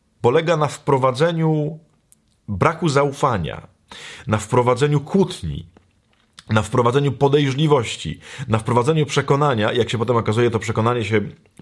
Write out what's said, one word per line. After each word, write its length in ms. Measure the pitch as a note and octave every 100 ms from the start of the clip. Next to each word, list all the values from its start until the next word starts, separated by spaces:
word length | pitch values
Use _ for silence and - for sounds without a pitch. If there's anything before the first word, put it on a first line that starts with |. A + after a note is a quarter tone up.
| _ _
polega 360 | B2 D3+ E3 D#3+
na 100 | D3
wprowadzeniu 1120 | - - C3+ C3 B2 E3+ E3 D#3+ D#3 D3+ D#3+ _ _ _ _ _ _ -
braku 400 | F#2+ C#3+ E3 E3+
zaufania, 800 | C#3 C#3+ C#3 C#3 G#2+ D2 G#1+ - _ - - - - -
na 120 | G#2+
wprowadzeniu 640 | - B2 A#2+ B2 D3 D3
kłótni, 640 | D3 F#3+ F#3 - E2 C#2+ - - _ _ _ _ _ - -
na 120 | A2
wprowadzeniu 500 | G2+ B2 A#2+ C#3 C#3+
podejrzliwości, 1080 | - C#3 D3 C#3 C3 D#3 C#3+ A2+ - D#2 - - - C3+
na 100 | A2
wprowadzeniu 480 | - A#2+ A#2+ D#3+ D3
przekonania, 640 | D3 C3+ C#3 D3 A#2 G#2+
jak 180 | B2 G#2+
się 80 | A2+
potem 180 | A2+ A#2
okazuje, 340 | G#2+ A2 A#2+
to 80 | A2
przekonanie 460 | A2 A2+ A2+ B2
się 160 | G#2 A2 G#2 - _ _